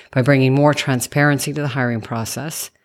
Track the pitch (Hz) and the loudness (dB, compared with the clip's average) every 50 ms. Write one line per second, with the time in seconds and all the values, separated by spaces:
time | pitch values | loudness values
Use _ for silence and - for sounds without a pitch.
0 | - _ - 135 123 127 143 131 131 131 131 139 143 151 143 - - - 131 123 | -20 _ -4 0 2 4 4 4 4 4 4 4 4 4 2 2 0 -2 -2 -2
1 | 120 - - 147 143 147 143 135 - 151 139 151 147 143 120 139 127 123 117 113 | -4 -2 0 2 2 2 2 0 -2 -4 -4 -4 -4 -4 -2 -2 -2 -2 -2 -4
2 | 101 - 120 113 113 - - - 135 156 151 - - - - _ _ | -6 -6 -6 -6 -6 -6 -8 -8 -10 -8 -10 -10 -12 -12 -14 _ _